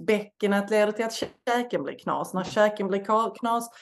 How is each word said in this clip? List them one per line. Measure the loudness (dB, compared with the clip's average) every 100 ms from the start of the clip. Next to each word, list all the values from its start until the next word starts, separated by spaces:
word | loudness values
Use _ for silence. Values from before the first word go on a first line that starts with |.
| -2
Bäckenet | -2 -2 -4 0 2 2
leder | 2 2
till | 0
att | -4 -4 -8 -6 -2
käken | -2 0 -4
blir | -4 -6
knas. | -4 -4 -2
När | -4
käken | -2 4 4 2 -2
blir | -2
ka-, | 2 2 2
knas, | -2 -2 -2 -4 -14